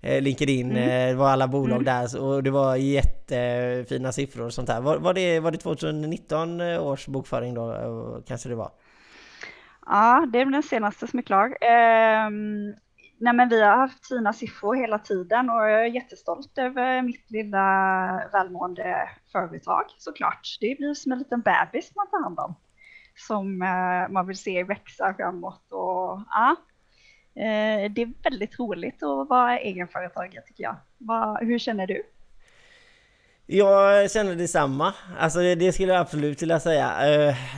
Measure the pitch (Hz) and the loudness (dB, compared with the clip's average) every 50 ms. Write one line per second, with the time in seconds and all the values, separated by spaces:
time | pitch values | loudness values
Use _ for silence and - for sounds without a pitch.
0 | - - 135 135 139 139 131 - 147 139 139 127 123 127 - - 123 127 127 127 | -2 0 0 2 2 0 0 0 0 0 2 0 0 0 0 0 2 2 2 2
1 | 127 127 127 127 139 135 135 131 131 127 131 139 135 127 123 123 127 131 127 123 | 2 0 2 2 4 4 4 4 2 0 0 0 0 0 0 0 2 0 0 0
2 | 123 117 127 - 135 135 139 139 135 135 135 139 135 135 131 131 135 139 139 139 | -2 -4 -4 -4 -2 0 0 0 0 2 2 2 2 2 2 2 2 2 2 4
3 | 135 - - - - - 135 123 123 123 123 123 123 123 123 127 120 - 135 127 | 4 2 2 0 -6 -6 -4 -2 -2 -2 -2 -2 -2 -2 -2 -4 -4 -6 -6 -4
4 | 127 131 127 - 139 135 - 120 117 117 117 - 123 117 120 113 127 143 151 - | -4 -4 -4 -4 -6 -6 -6 -10 -10 -8 -6 -6 -4 -4 -4 -2 0 0 0 2
5 | 156 180 180 190 185 175 170 160 156 165 156 165 - - 160 - 170 156 156 151 | 0 0 0 2 0 2 0 2 0 -2 -4 -4 -6 -6 -6 -4 -4 -4 -4 -4
6 | 151 156 160 - - - 151 156 165 170 170 170 175 170 170 165 160 143 135 135 | -4 -6 -8 -8 -6 -6 -4 -4 -4 -4 -6 -6 -4 -4 -4 -4 -2 -4 -4 -6
7 | - - 135 135 127 - - 120 120 123 123 120 117 117 113 107 117 117 117 113 | -8 -8 -8 -8 -6 -6 -6 -6 -6 -6 -6 -6 -6 -6 -6 -6 -8 -8 -8 -8
8 | 117 117 117 117 120 - 123 117 - 120 120 113 101 - _ _ _ _ _ _ | -10 -12 -12 -14 -12 -12 -12 -12 -8 -8 -8 -8 -8 -10 _ _ _ _ _ _
9 | _ - - - - - - - - - - - - - - _ - - - 202 | _ -20 -20 -20 -20 -20 -20 -20 -18 -18 -18 -20 -20 -20 -20 _ -4 2 4 6
10 | 220 233 247 285 330 254 226 240 262 269 269 285 302 - 277 226 214 208 208 - | 6 8 6 6 4 2 2 0 2 2 0 -2 -2 -2 -2 -2 -2 -2 -4 -6
11 | 233 240 - 247 - - 202 196 208 254 277 - - 233 233 233 233 226 226 226 | -10 -6 -6 -8 -2 0 2 2 2 2 -2 0 4 6 6 6 8 6 6 6
12 | 226 220 220 220 220 214 208 214 214 214 208 208 208 208 208 _ _ _ _ _ | 6 4 4 2 0 -2 -4 -6 -6 -6 -6 -6 -8 -10 -12 _ _ _ _ _
13 | _ _ _ _ 226 240 240 240 247 247 233 220 214 208 202 247 269 262 - _ | _ _ _ _ 2 2 6 6 6 6 6 6 8 8 8 6 4 2 -2 _
14 | - - 254 247 226 202 220 - 240 - - - - 202 240 254 247 220 214 208 | -10 -6 -4 -2 0 -2 -2 -2 -10 -12 -10 -4 -2 -2 0 0 0 -2 -4 -6
15 | 208 - 202 185 180 175 214 240 254 247 233 233 214 214 214 220 226 233 233 254 | -4 -4 -4 -4 0 0 0 2 2 2 0 2 2 4 4 4 2 0 -2 -6
16 | - _ 190 - _ - 170 - 285 _ _ 277 262 254 269 269 247 262 254 254 | -8 _ -20 -12 _ -8 -8 -8 -10 _ _ -4 -4 -4 -2 -2 0 0 0 0
17 | 254 240 240 - _ _ 220 214 220 208 202 196 196 196 190 190 190 190 190 185 | -2 -2 -6 -8 _ _ -8 -8 -6 -2 0 2 4 4 4 4 4 2 2 0
18 | 185 185 185 185 - - - 202 185 185 180 180 180 180 180 180 180 180 180 - | 0 -2 -4 -6 -6 -2 0 0 0 0 -4 -8 -6 -6 -6 -6 -6 -4 -4 -4
19 | - - - _ _ _ - 196 185 165 165 - - - - - 427 - - _ | -4 -6 -10 _ _ _ -4 -4 -4 -4 -10 -12 -4 0 0 0 0 -2 -10 _
20 | - 330 294 277 247 - - - - - - - - 220 277 285 277 294 294 - | -14 -14 -8 -4 -4 -4 -4 -4 -12 -14 -8 -4 -4 -4 -4 -4 -4 -6 -6 -4
21 | - 262 254 254 262 _ 247 240 220 208 170 - 160 160 - 285 - - _ 403 | -4 -4 -4 -4 -4 _ -6 0 2 2 2 2 0 0 -4 -8 -8 -8 _ -6
22 | 403 403 - 359 294 180 175 - - - 170 _ _ _ _ _ - - - - | -6 -4 -2 -4 -4 -4 -6 -8 -8 -10 -10 _ _ _ _ _ -20 -20 -20 -20
23 | _ _ _ - - - 220 208 196 196 196 180 180 190 180 180 185 180 180 180 | _ _ _ -20 -8 -6 -4 -4 -4 -4 -4 -2 -2 -2 0 0 0 0 0 -2
24 | 180 - 196 190 180 185 190 190 - 208 185 180 180 190 202 202 _ - - - | -2 -2 -2 -2 -2 -2 -8 -8 -8 -4 -2 -2 -2 -2 -6 -8 _ -20 -8 -2
25 | 185 190 190 180 196 180 180 175 175 185 185 _ _ _ 196 190 180 180 185 180 | -2 -2 -2 -2 -6 -6 -6 -8 -12 -12 -14 _ _ _ -8 -6 -4 -4 -4 -4
26 | 185 - - 196 220 - - 208 233 269 339 - _ _ _ _ _ _ _ _ | -4 -6 -8 -10 -10 -4 0 2 4 4 2 0 _ _ _ _ _ _ _ _
27 | _ - _ _ _ _ _ - 208 220 214 214 214 220 214 208 196 214 202 233 | _ -20 _ _ _ _ _ -6 -4 -2 0 0 0 0 0 -2 -2 -4 -2 -4
28 | 233 233 240 - - 330 262 190 202 - - - 247 208 196 170 175 247 - - | -4 -6 -8 -4 -4 -4 -4 -4 -8 -8 -6 -8 -6 -6 -6 -8 -8 -10 -10 -8
29 | 320 294 277 269 269 302 262 254 247 240 247 - - 208 190 180 180 175 - 180 | -6 -4 -4 -4 -2 2 2 4 4 4 0 -2 -4 -6 -8 -8 -10 -8 -8 -10
30 | 180 180 - 185 180 185 185 - - _ _ - - - - - _ _ _ _ | -10 -8 -10 -10 -12 -12 -14 -20 -20 _ _ -10 -10 -10 -10 -10 _ _ _ _
31 | 247 220 226 226 226 214 214 - 233 226 240 233 - 254 220 202 185 185 196 - | -8 -4 -2 -2 -2 -2 -4 -4 -2 -2 -2 -2 -2 -4 -4 -4 -4 -4 -6 -8
32 | 427 _ _ - - _ - - - _ _ _ - _ _ _ _ _ _ _ | -8 _ _ -20 -20 _ -20 -20 -20 _ _ _ -20 _ _ _ _ _ _ _
33 | _ _ _ _ _ _ _ _ _ - - 190 208 196 196 196 196 196 202 202 | _ _ _ _ _ _ _ _ _ 0 4 4 6 8 8 8 8 8 6 6
34 | 202 196 - 220 208 196 175 170 175 165 - 165 147 135 135 135 156 190 190 - | 4 4 2 0 0 0 -2 -4 -4 0 2 2 2 2 0 0 0 -2 -2 -4
35 | - 180 180 - 165 160 156 175 180 180 180 165 180 185 170 - 190 185 185 180 | -18 -16 -4 -2 -2 0 2 2 2 2 4 4 2 2 2 2 2 2 2 2
36 | 156 - - 151 147 147 143 - - 160 165 156 - 170 160 143 131 123 82 80 | 2 -2 -4 -4 -2 -2 -2 -4 -2 0 0 0 2 2 2 2 2 0 0 0
37 | 135 147 151 147 147 147 135 123 131 - 135 | 2 4 4 4 4 4 2 0 -6 -12 -12